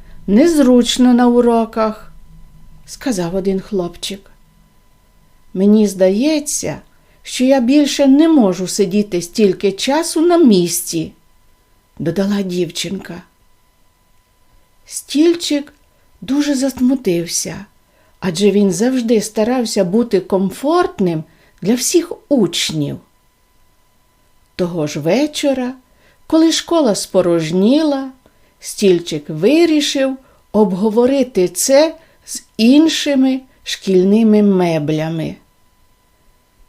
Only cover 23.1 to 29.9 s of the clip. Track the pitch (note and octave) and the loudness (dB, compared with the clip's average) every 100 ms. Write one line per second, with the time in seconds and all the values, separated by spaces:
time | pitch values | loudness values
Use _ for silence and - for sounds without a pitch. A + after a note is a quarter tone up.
23.1 | _ _ _ _ _ _ _ _ _ _ | _ _ _ _ _ _ _ _ _ _
24.1 | _ _ _ _ - F3 F3 D3+ - D#3+ | _ _ _ _ -8 -6 -4 -6 -4 0
25.1 | A3 D4 - C#4+ B3+ B3 C4 _ _ _ | 0 0 -2 -2 -2 -4 -10 _ _ _
26.1 | _ - D#4+ D#4+ D#4+ - E4 C4 F#3+ - | _ -2 2 2 0 -2 0 0 -2 -2
27.1 | F#3+ F3 E3+ D#3 F3+ G#3 D4 D#4 C4+ C4+ | 0 0 0 0 0 2 2 0 -2 -6
28.1 | - _ _ _ _ - - G3+ E3+ - | -14 _ _ _ _ -16 -2 0 2 -2
29.1 | D#3 - D#3 G3 D#4 E4+ D4+ C#4+ | -10 -10 -4 0 2 2 0 -2